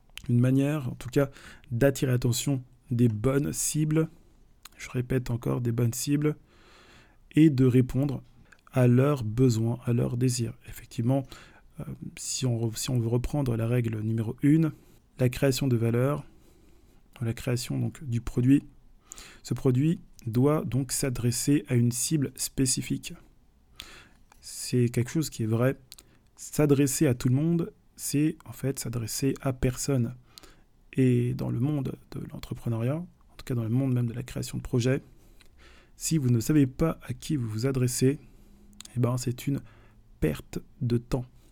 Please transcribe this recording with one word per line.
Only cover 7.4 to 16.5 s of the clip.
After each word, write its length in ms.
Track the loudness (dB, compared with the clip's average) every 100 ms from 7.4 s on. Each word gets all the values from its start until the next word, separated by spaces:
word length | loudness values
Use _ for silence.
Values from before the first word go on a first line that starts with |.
| 6
de 160 | 8
répondre 580 | 6 6 4 0 -2 -4 -10 -20 -20 -20 _
à 140 | 2 6
leurs 380 | 6 4 2
besoins, 540 | -2 2 4 4 0 -2 -2
à 80 |
leurs 240 | 0 0 0
désirs. 340 | 0 0 -4 -8 -16
Effectivement, 560 | -18 -10 -4 0 0 -2 -14 -20 -20 -20 -14
euh, 40 | -14 -12 -14 -12
si 260 | -10 -4
on 240 | -2 -2 -4
re-, 80 | -4
si 140 | -2
on 100 | -2
veut 80 | 0
reprendre 480 | 0 0 -2 -2 -2
la 100 | 0
règle 320 | 0 0 -4
numéro 360 | -2 -2 -4 0
une, 300 | 4 4 2 -2 -16 -20 _ -2
la 120 | 0
création 360 | 2 0 2 0
de 100 | 2
valeur, 500 | 2 2 0 -2 -8 -20 -20